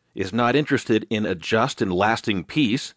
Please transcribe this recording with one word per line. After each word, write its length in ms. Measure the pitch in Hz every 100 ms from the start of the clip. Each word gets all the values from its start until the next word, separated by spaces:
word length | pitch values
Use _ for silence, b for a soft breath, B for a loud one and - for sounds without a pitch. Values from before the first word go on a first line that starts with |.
| _
is 200 | - 95
not 200 | 113 120
interested 520 | 139 127 135 - 110 -
in 160 | 107
a 100 | 101
just 460 | 87 - 110 131 -
and 140 | 104
lasting 500 | 90 107 113 - 98
peace," 480 | - 151 123 131 -